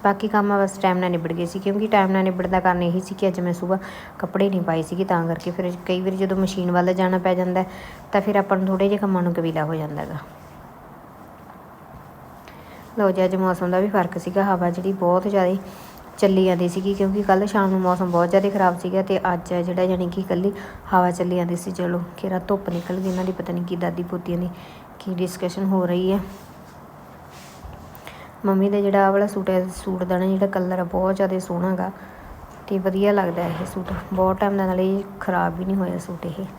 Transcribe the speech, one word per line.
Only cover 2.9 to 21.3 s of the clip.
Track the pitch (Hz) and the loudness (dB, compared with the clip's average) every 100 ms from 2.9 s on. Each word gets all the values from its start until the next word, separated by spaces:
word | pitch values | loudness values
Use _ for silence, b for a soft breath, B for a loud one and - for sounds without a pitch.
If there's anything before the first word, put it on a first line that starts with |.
| 180 | 0
ਸੀ | 185 | -4
ਕਿ | 190 190 | 0 0
ਅੱਜ | 180 | 0
ਮੈਂ | 180 | -2
ਸੁਬਾਹ | 175 180 190 B B B - | -2 -2 -2 B B B -8
ਕੱਪੜੇ | 180 196 202 | -4 0 2
ਨਹੀਂ | 190 | 2
ਪਾਏ | 170 160 | 0 0
ਸੀਗੇ, | 160 175 | -2 -4
ਤਾਂ | 190 175 165 | 0 0 0
ਕਰਕੇ | 165 180 | -2 -4
ਫਿਰ | 175 180 175 - | -4 -4 -4 -2
ਕਈ | 180 | 0
ਵਾਰੀ | 185 190 | 0 0
ਜਦੋਂ | 190 190 | 0 2
ਮਸ਼ੀਨ | 190 190 180 | 0 0 2
ਵੱਲ | 175 180 | 2 2
ਜਾਣਾ | 185 185 185 | 2 2 2
ਪੈ | 185 | 2
ਜਾਂਦਾ | 180 180 185 | 2 2 0
ਹੈ, | 185 B B B - | -2 B B B -2
ਤਾਂ | 202 | 0
ਫਿਰ | 202 202 | 2 0
ਆਪਾਂ | 196 190 | 2 0
ਨੂੰ | 190 | 2
ਥੋੜ੍ਹੇ | 190 196 | 2 2
ਜਿਹੇ | 202 | 2
ਕੰਮਾਂ | 202 185 | 2 2
ਨੂੰ | 175 | 2
ਕਬੀਲਾ | 170 165 160 | 0 0 0
ਹੋ | 151 | -2
ਜਾਂਦਾ | 165 151 147 | -2 -4 -6
ਗਾ। | 156 156 - - - - - - - - - - - - - - - - - - - - - - B B B B B - | -8 -10 -12 -20 -20 -20 -20 -20 -20 -20 -20 -20 -20 -20 -20 -20 -20 -20 -20 -20 -20 -20 -20 -20 B B B B B 2
ਲਓ | 196 | 2
ਜੀ, | 185 | 4
ਅੱਜ | 185 185 | 2 4
ਮੌਸਮ | 185 180 180 | 2 2 2
ਦਾ | 185 | 2
ਵੀ | 202 | 2
ਫਰਕ | 196 175 175 | 2 0 -4
ਸੀਗਾ, | - 190 196 | -2 0 2
ਹਵਾ | 180 175 | 2 2
ਜਿਹੜੀ | 175 190 | 0 -4
ਬਹੁਤ | 190 180 180 196 | 0 2 2 2
ਜ਼ਿਆਦਾ | 196 180 190 B B B B - - | 2 2 0 B B B B -18 0
ਚੱਲੀ | 202 190 | 4 6
ਜਾਂਦੀ | 190 175 175 | 4 4 0
ਸੀਗੀ, | 185 196 | 0 -2
ਕਿਉਂਕਿ | 196 196 202 | 0 2 2
ਕੱਲ੍ਹ | 196 190 202 | 4 4 4
ਸ਼ਾਮ | 202 196 | 2 2
ਨੂੰ | 190 | 4
ਮੌਸਮ | 185 180 185 | 2 2 2
ਬਹੁਤ | 175 170 | 2 4
ਜ਼ਿਆਦਾ | 190 202 | 4 4
ਖਰਾਬ | 196 185 175 | 4 2 2
ਸੀਗਾ | 180 190 | -2 -2
ਤੇ | 190 190 | 0 0
ਅੱਜ | 185 175 - | 0 -2 -2
ਆ | 175 | -2
ਜਿਹੜਾ, | 175 180 185 | -2 0 2
ਜਾਣੀ | 185 175 | 2 -2
ਕਿ | 190 | -4
ਇਕੱਲੀ | 190 180 196 202 B B - | -2 0 0 -2 B B 2
ਹਵਾ | 185 180 | 4 4
ਚੱਲੀ | 175 180 | 2 0